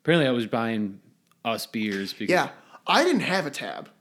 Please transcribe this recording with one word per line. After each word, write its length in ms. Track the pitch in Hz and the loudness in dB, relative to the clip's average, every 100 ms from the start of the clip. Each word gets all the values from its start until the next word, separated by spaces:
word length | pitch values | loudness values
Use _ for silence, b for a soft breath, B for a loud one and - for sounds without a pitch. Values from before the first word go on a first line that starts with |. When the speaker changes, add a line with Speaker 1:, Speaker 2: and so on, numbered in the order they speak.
Speaker 1:
apparently 260 | - 165 135 | 4 4 4
I 40 | |
was 160 | 120 113 | 2 0
buying 520 | 120 113 113 104 98 _ _ _ _ | -2 0 -2 -4 -8 _ _ _ _
us 200 | 113 113 | -4 -4
beers 460 | - 117 107 98 98 | -4 -4 -2 -2 -6
because 160 | - 107 | -6 0
Speaker 2:
Yeah, 180 | 175 139 - B B - | 0 0 -8 B B 2
I 160 | 202 | 4
didn't 180 | 349 254 | 4 2
have 240 | 147 185 | 2 -2
a 60 | 151 | -2
tab. 380 | - 107 - - _ | -8 -10 -10 -14 _